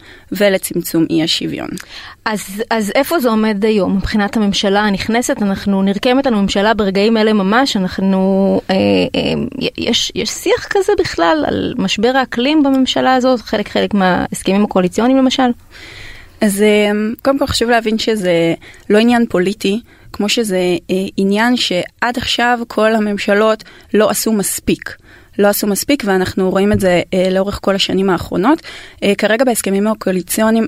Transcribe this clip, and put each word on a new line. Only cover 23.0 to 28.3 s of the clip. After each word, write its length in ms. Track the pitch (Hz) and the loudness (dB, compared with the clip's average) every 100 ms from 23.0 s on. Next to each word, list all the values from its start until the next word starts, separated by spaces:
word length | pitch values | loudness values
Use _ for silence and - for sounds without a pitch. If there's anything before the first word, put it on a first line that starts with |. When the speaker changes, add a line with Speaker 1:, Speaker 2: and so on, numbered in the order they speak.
| 208 202 - 202 220 220 - - - | 0 -2 0 2 2 0 -6 -20 -2
Speaker 1:
לא 160 | 202 220 | 2 2
עשו 240 | 202 - | 0 -2
מספיק. 640 | 220 190 - - 185 - - - - - - | -2 -2 -4 -2 -4 -6 -16 -20 -20 -12 0
לא 80 | 202 | 0
עשו 200 | 208 208 | 2 -2
מספיק, 360 | 202 - - 202 | -2 0 -2 0
ואנחנו 440 | 190 185 - 185 | 0 0 -2 0
רואים 220 | 185 202 | 2 2
את 80 | 208 | 2
זה, 220 | 196 175 - | 2 2 0
אה, 160 | 190 185 | 0 0
לאורך 280 | 185 190 196 | 0 -2 -2
כל 140 | - 190 | -2 0
השנים 340 | - 185 196 | 0 0 0
האחרונות. 520 | 170 - | 0 -2